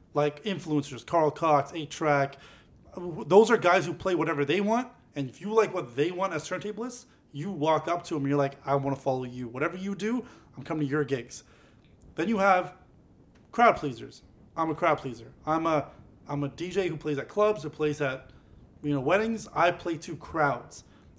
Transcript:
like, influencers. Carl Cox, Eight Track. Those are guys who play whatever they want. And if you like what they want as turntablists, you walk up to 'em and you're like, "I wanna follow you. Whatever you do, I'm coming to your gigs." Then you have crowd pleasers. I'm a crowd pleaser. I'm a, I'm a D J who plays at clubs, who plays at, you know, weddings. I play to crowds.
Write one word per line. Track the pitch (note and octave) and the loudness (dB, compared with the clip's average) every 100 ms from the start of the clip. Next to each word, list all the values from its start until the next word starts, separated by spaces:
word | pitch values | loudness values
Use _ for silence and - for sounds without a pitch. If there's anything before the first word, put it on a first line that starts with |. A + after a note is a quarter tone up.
| _ | _
like, | D3 D3 C#3+ | 0 0 -2
influencers. | G#3+ F3+ D#3 D3+ C#3 B2 - | -6 -6 -2 -2 -2 -10 0
Carl | E3+ D#3 | 2 2
Cox, | C#3+ E3 D3 C3+ E3+ | 2 4 4 2 -6
Eight | D3 | -10
Track. | - D#3 C#3+ C#3 - - - - - - - F3 D3 C#3+ | -4 2 2 2 -4 -20 -20 -20 -20 -18 -12 -10 -8 6
Those | F#3+ A3 | 8 8
are | A3+ | 6
guys | F3 F#3 E3 | 6 4 2
who | |
play | D#3+ F#3+ F3 | -4 -2 0
whatever | D#3+ D3 | 0 0
they | C#3+ G#3+ | 0 2
want. | G3+ A#3 B3+ - _ - | 2 0 -2 -12 _ -8
And | C3+ | -8
if | - | -8
you | G3 | 0
like | A3 G#3 | 2 2
what | F3+ C3+ A#2 | 0 -6 -2
they | E3 | -2
want | F3+ F#3+ | 0 -4
as | D#3+ - | -4 -6
turntablists, | F#3 G3+ G3+ B3 B3 - _ _ | -8 -8 -8 -10 -10 -18 _ _
you | C#3 F3 | -10 -8
walk | F3 D#3 D#3 D#3 | -2 2 2 2
up | F3 - | -4 -4
to | D#3+ | -4
'em | |
and | C#3 | 0
you're | C#3+ | 2
like, | C#3 - - | 0 -2 0
"I | C#3 | 0
wanna | C#3 C3+ | 0 -4
follow | C#3 C3 | -2 -2
you. | B2 B2 B2 | -4 -8 -8
Whatever | B2 E3 F3+ | -4 -4 -4
you | G3 | -8
do, | F#3+ G#3 A#3+ - - - - | -4 -2 -2 -4 -16 -20 -16
I'm | |
coming | - D#3+ C#3+ | -8 -4 -2
to | |
your | D3+ | 0
gigs." | C#3 C3+ A#2+ - - - - _ _ _ - - | 0 -2 -6 -16 -20 -20 -20 _ _ _ -16 -6
Then | F3 | -2
you | A3 | 2
have | G3 F#3 F3+ - _ _ _ _ _ _ _ | 4 4 2 -10 _ _ _ _ _ _ _
crowd | - A#3 - | 4 6 6
pleasers. | C#3+ A2+ A2+ - - - - - | -2 -8 -14 -18 -20 -20 -14 -4
I'm | E3 | -4
a | D3+ | 0
crowd | E3+ D3 | 2 2
pleaser. | C3+ A#2 A#2 - - | -2 -12 -16 -12 -2
I'm | D#3+ E3 | 0 2
a, | D#3 C#3 - - - - | 0 -2 -12 -20 -20 -8
I'm | C#3+ | -4
a | C#3+ | -4
D | C3+ F3+ | -6 -6
J | F3+ F3+ | -2 -2
who | D#3 | -4
plays | D#3 C#3 | -4 -4
at | A#2+ | -4
clubs, | G#3 G#3 G#3 | 0 2 2
who | D3 | -6
plays | - D3+ D3 | -2 -2 0
at, | C#3 C3 - - - - - - | -2 -4 -12 -20 -20 -20 -20 -10
you | D3 | -4
know, | C#3+ | -2
weddings. | C3 F#3+ A3 A3+ - D#3+ | 2 2 2 -4 -6 2
I | E3+ | 2
play | F3 F3+ E3 | 2 -4 -6
to | F3+ D#3+ | -8 -12
crowds. | - E3 C#3+ A#2+ - - - - - | -8 0 0 0 -8 -18 -20 -20 -18